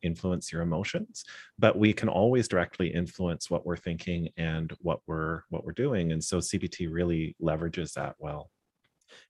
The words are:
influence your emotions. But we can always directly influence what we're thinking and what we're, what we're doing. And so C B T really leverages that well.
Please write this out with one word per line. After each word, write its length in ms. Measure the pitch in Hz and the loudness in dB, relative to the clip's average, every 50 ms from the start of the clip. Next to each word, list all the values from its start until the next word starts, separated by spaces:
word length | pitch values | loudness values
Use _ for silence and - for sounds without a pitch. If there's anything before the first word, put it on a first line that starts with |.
| - | -2
influence 480 | 85 82 - - 92 90 87 - - | -2 -2 0 0 -2 0 -2 -2 -4
your 100 | 85 82 | -4 -2
emotions. 640 | 85 85 78 92 107 - - 180 220 - - - - - - - - - _ | 0 0 0 0 -2 -2 -2 -4 -6 -6 -12 -16 -16 -14 -16 -18 -18 -8 _
But 220 | - 120 104 - 101 | 6 6 6 6 8
we 120 | 107 107 | 6 6
can 180 | 101 - 117 101 | 6 4 2 2
always 380 | - 92 107 120 131 123 104 | 4 4 4 6 6 4 2
directly 460 | - 95 87 82 - - - 90 80 - | 4 2 2 2 2 0 -2 0 0 2
influence 560 | 85 87 82 - - 92 85 82 - - - | 0 -2 -2 -2 -2 -2 -2 -2 -2 -4 -2
what 160 | 87 - - | -2 -2 0
we're 120 | 87 85 | -2 -4
thinking 520 | - - 90 82 80 - 92 87 85 82 78 - | -4 -2 -4 -6 -4 -2 -2 -2 -2 -2 -4 -4
and 340 | 85 82 80 80 80 80 80 80 - | -2 -2 -2 0 -2 -2 -4 -6 -4
what 180 | 87 85 78 - - | -2 -2 -2 -2 -2
we're, 340 | 80 80 80 80 80 82 82 - - | -4 -4 -2 -2 -2 -2 -4 -6 -8
what 160 | 85 - - | -8 -6 -6
we're 60 | - | -6
doing. 400 | 85 113 131 147 120 92 85 82 | -2 0 0 2 2 2 2 2
And 120 | 80 80 - | 2 0 0
so 160 | - 95 87 | 0 0 0
C 200 | - - 104 87 | 0 0 -2 -2
B 80 | 92 | -2
T 180 | 82 - - 87 | -2 -4 -4 -4
really 500 | 80 80 85 87 87 82 80 80 78 - - | -2 0 0 2 2 2 0 0 -2 -4 -2
leverages 520 | 82 80 78 78 85 82 - 90 78 - - | 0 0 0 0 -2 -4 -4 -4 -6 -6 -6
that 200 | 69 67 69 - - | -6 -6 -8 -8 -8
well. 320 | 76 73 73 73 80 - _ _ _ _ _ _ _ _ _ _ _ - - - - | -8 -8 -8 -8 -12 -14 _ _ _ _ _ _ _ _ _ _ _ -20 -20 -20 -20